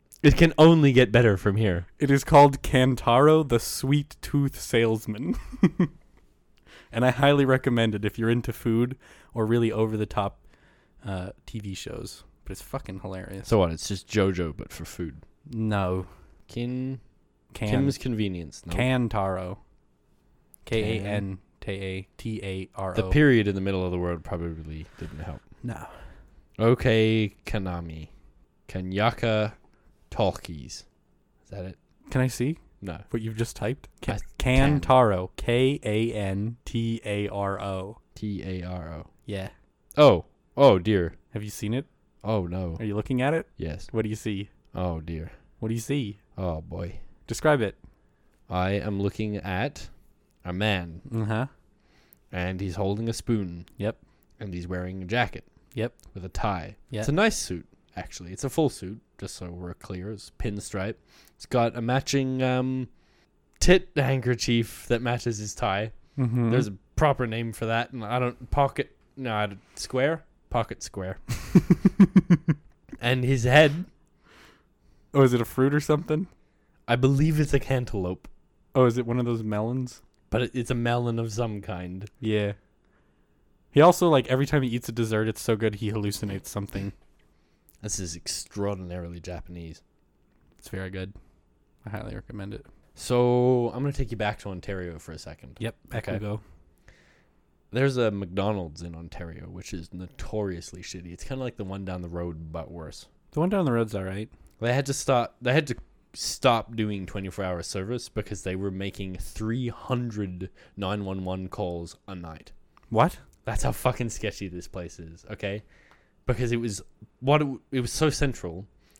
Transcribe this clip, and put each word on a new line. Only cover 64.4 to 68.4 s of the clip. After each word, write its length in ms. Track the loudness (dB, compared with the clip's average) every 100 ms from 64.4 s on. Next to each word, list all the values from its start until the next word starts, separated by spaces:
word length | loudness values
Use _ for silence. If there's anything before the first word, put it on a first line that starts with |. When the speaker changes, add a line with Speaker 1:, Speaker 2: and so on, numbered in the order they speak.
| 2 2 0 -4 -2
Speaker 1:
that 120 | -2
matches 360 | 0 -2 -2 -6
his 180 | -6 -4
tie. 380 | -2 -2 -4 -8 -12 -2
Speaker 2:
Mm-hmm. 320 | 0 2 2
Speaker 1:
There's 160 | 2 0
a 80 | -4 _ 2
proper 280 | 2 2 -2
name 280 | -4 -6
for 140 | -4 -2
that, 260 | 0 -2
and 100 | -6
I 160 | -4 -2
don't, 320 | -2 -4